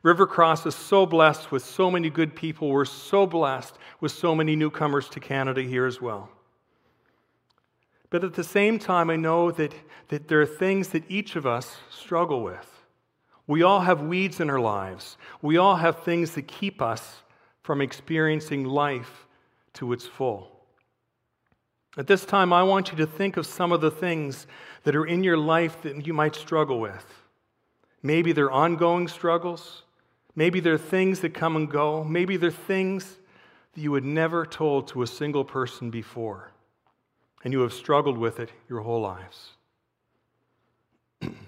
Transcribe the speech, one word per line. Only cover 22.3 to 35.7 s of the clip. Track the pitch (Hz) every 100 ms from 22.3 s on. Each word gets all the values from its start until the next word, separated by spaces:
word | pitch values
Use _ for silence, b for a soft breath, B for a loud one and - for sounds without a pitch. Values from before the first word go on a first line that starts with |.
| 202 180
I | 175
want | 185 196 190
you | 156
to | 156
think | 156 196 180
of | 156
some | - 175
of | 170
the | 156
things | 151 180 165 143 131 - B B B
that | 151 147
are | 156
in | 175
your | 185 165
life | 151 160 170 -
that | 156 143 147
you |
might | 156 151 151
struggle | - 160 143 123
with. | 107 92 - - _ _ _ _ _ _ _ _
Maybe | 139 160 170
they're | 151 139
ongoing | 131 165 165 170 175 175
struggles. | - 170 170 175 170 - - _ _ _ _ _ -
Maybe | 165 180
they're | 165 156
things | 156 185 190 185
that | 175
come | - 165 156
and | 151
go. | 147 151 156
Maybe | 156 170 185 185
they're | 170
things | 156 - 190 190 190 185 - b b b b b
that | -
you | 147
had | 139 131
never | 156 160 170 156
told | - 156 139 131
to | 127
a | 123
single | - 151 143
person | 135 135 127